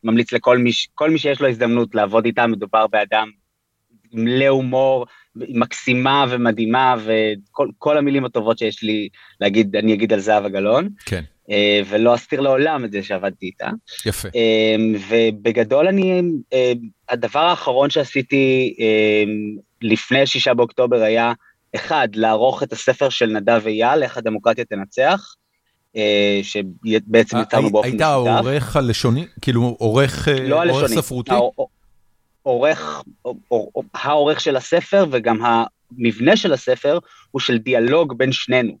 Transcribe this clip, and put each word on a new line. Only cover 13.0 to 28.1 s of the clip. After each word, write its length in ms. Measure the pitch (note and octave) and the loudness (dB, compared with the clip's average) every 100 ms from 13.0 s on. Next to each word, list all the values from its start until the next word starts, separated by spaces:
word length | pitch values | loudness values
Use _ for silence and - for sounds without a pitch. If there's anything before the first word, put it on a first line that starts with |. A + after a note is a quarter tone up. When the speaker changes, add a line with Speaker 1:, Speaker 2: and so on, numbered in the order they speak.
Speaker 1:
שעבדתי 440 | G2 G2 G2 - F#2 | -6 -4 -4 -6 -14
איתה. 240 | - - A3+ _ - A2+ | -10 -10 -10 _ -8 -6
Speaker 2:
יפה. 220 | - G2+ A#2 | -6 -6 0
Speaker 1:
אה, 400 | A2+ A2 A2 A2 A2 G#2 G2 | 2 2 2 2 0 -2 0
ובגדול 800 | A#2 A2+ G#2+ A2+ A2+ G#2+ C#3 F3 | 2 2 0 -2 0 0 2 2
אני, 340 | G3 F#3 F3+ F3 D3+ - | 2 0 0 0 -4 -2
אה, 200 | C3 B2+ A#2+ A2+ _ - | 0 0 0 -6 _ -8
הדבר 300 | B2 A#2 C#3+ | -6 -2 0
האחרון 500 | E3+ F3 D3 B2+ C#3+ | 0 0 0 0 2
שעשיתי, 840 | D#3 C3+ C#3 C3 C#3 C3+ C3 B2+ - | 0 -2 -4 -2 0 2 2 0 0
אה, 440 | A2+ G#2+ G#2+ G#2+ G#2 G#2+ G#2+ G#2+ _ _ | 0 2 4 2 0 -2 -6 -12 _ _
לפני 440 | A#2 A2+ - C3 C#3 | -2 -2 0 0 2
שישה 280 | - C#3 | 0 0
באוקטובר 480 | A#2+ A#2 - B2 A#2+ | 0 0 0 0 2
היה, 300 | A2 A2+ A#2 A#2 _ _ _ A2 | 2 2 0 -4 _ _ _ -12
אחד, 320 | - D#3+ B2 | -4 -2 -2
לערוך 480 | G#2+ A2 A2 B2+ - | 0 0 2 2 0
את 100 | C3+ | -8
הספר 360 | A2 - B2 C#3 | -4 -2 0 -2
של 180 | - A#2 | 0 -2
נדב 360 | G#2+ G2+ A#2 G#2+ | 0 2 2 0
אייל, 360 | A2 A#2 D3+ | -2 0 0
איך 140 | B2+ B2+ | -2 -4
הדמוקרטיה 480 | A2+ G#2+ A#2 A2+ | -6 -2 -2 -2
תנצח, 680 | A#2 G2 G2 - C3+ G3 - - _ _ _ _ _ A2 | -4 -8 -8 0 2 0 -4 -20 _ _ _ _ _ -4
אה, 440 | G#2 G#2 G2+ G2+ | 0 2 2 0
שבעצם 960 | G2 G#2 F#2+ F2 A2 G#2+ G#2 A#2 A2+ B2 | -2 -6 -8 -10 -2 -2 2 2 4 -2
Speaker 2:
ה-, 60 | |
Speaker 1:
יצרנו 240 | C3 A2+ A2 | 0 0 2
Speaker 2:
הי-, 60 | |
Speaker 1:
באופן 160 | G#2 B2 | 2 0
Speaker 2:
היית 120 | A#2 | 0
Speaker 1:
משותף. 260 | D#3 | 0